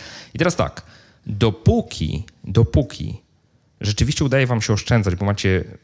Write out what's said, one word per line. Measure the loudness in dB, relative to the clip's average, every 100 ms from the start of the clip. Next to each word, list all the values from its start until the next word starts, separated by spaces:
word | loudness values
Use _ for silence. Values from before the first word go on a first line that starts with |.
| -20 -20 -10
I | -2
teraz | 0 0
tak, | -2 -4 -18 -20 _ _ -8
dopóki, | 0 0 2 2 2 0 -4 -4 -4 -8 -14
dopóki | -2 2 4 4 0 -4 -10 -10 _ _ _ _ _ -8
rzeczywiście | -4 0 0 0
udaje | 2 2 2
wam | 2
się | 0
oszczędzać, | 0 2 2 2 0
bo |
macie | 0 0 2 0 -2 -10